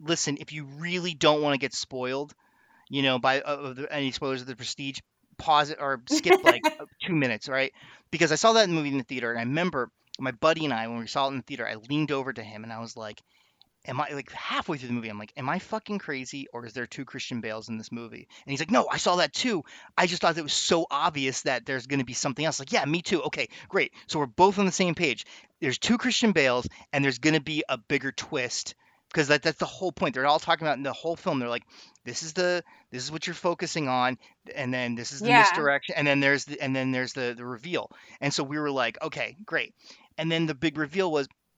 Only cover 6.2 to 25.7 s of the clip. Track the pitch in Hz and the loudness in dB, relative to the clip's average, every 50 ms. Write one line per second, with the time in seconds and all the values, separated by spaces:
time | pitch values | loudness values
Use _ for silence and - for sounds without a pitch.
6.2 | - 175 - - - 330 339 - - 311 311 - 190 - _ - - - 175 151 | 6 6 6 6 8 6 4 6 2 -2 -2 -2 -14 -16 _ -10 -6 0 2 2
7.2 | 139 123 110 107 - 139 131 135 135 135 _ - - - - - _ - - 156 | 2 2 0 -2 -4 -4 -2 -2 -2 -2 _ -12 -20 -20 -20 -20 _ -6 0 2
8.2 | 170 151 156 151 - 226 226 226 214 185 170 160 147 143 139 139 120 - 139 127 | 2 2 2 4 4 6 6 6 6 4 4 0 0 0 -2 -2 -4 -4 -6 -4
9.2 | 120 117 117 117 117 120 139 165 180 185 151 135 120 113 _ _ _ _ - - | -4 -2 -2 -2 -2 0 0 0 0 0 0 -2 -4 -4 _ _ _ _ -12 -8
10.2 | 131 131 123 - - 156 165 160 156 147 123 113 113 117 117 117 113 104 - 143 | -6 -6 -4 2 2 2 4 4 0 -2 -2 -2 -4 -4 -6 -6 -8 -4 -2 -2
11.2 | 139 139 139 131 120 - 143 120 113 107 110 110 107 123 143 151 156 143 143 135 | -2 0 -2 -4 -8 -8 -8 -6 -6 -6 -6 -10 -6 -2 0 0 0 0 0 -2
12.2 | 131 135 120 117 110 107 110 107 107 113 113 110 117 113 - 120 110 107 110 - | -2 -4 -6 -8 -10 -12 -12 -14 -12 -12 -10 -10 -10 -12 -12 -12 -12 -12 -12 -14
13.2 | _ _ _ _ _ _ _ _ _ _ _ _ - - 120 135 147 143 147 139 | _ _ _ _ _ _ _ _ _ _ _ _ -12 -8 -4 -4 -4 -4 -4 -8
14.2 | 131 - - - - - 233 285 269 - 165 135 127 120 120 120 113 110 104 104 | -10 -10 -12 -12 -8 -6 -4 -4 -4 -4 -6 -6 -4 -4 -4 -4 -4 -6 -10 -10
15.2 | 107 - - 143 131 135 160 190 - - - 220 - - 208 196 - - 147 131 | -12 -14 -12 -8 -4 -4 -4 -4 -4 -6 -8 -8 -6 -6 -8 -6 -4 -6 -6 -6
16.2 | 127 - - 139 135 - - 120 120 113 104 127 120 - - - 135 - - 131 | -6 -8 -10 -10 -10 -10 -12 -12 -12 -10 -8 -8 -8 -8 -8 -12 -12 -10 -10 -10
17.2 | - - 131 117 110 110 110 110 110 117 113 110 110 - 120 117 117 113 113 123 | -8 -6 -6 -6 -6 -6 -8 -8 -8 -8 -10 -10 -8 -10 -10 -12 -12 -12 -14 -18
18.2 | 123 _ - - - - 139 131 165 160 226 254 101 - 131 151 - 202 180 180 | -20 _ -20 -20 -10 -6 -4 -4 -2 2 4 4 4 2 0 0 2 2 4 4
19.2 | 165 139 - - - 254 220 170 - - - - - - - - 175 175 180 160 | 4 2 2 0 0 0 0 0 -2 -6 -16 -20 -18 -6 0 2 2 2 2 2
20.2 | - 175 160 165 156 139 - - - - 175 170 160 - 139 143 156 175 156 143 | 2 2 2 2 -2 -2 -2 0 2 4 4 2 2 0 0 0 0 0 0 0
21.2 | 135 131 127 - - 147 131 120 117 - 135 127 113 131 143 139 131 123 120 - | -2 -2 -2 -2 -2 -2 -2 -2 -2 -4 -4 -4 -4 -2 -2 -2 -2 -2 -4 -4
22.2 | - 147 123 - 151 160 139 - 135 - 240 220 - 143 156 175 165 - 202 156 | -2 -4 -2 0 -2 -2 -2 -2 -6 -2 0 0 0 2 0 -2 0 0 0 0
23.2 | 127 151 - 156 123 - - - - - - 190 139 - _ - - - - 156 | 0 -2 -2 -4 -4 -6 -6 -16 -14 -2 0 0 0 0 _ -12 -12 -6 -2 -2
24.2 | 143 127 - - 175 196 190 196 202 185 - - 190 175 156 - 170 143 117 107 | -2 -2 4 6 6 6 8 6 4 2 4 4 2 2 2 2 2 0 0 -2
25.2 | - - - - - _ _ - 160 147 | -6 -16 -16 -20 -20 _ _ -4 -2 -2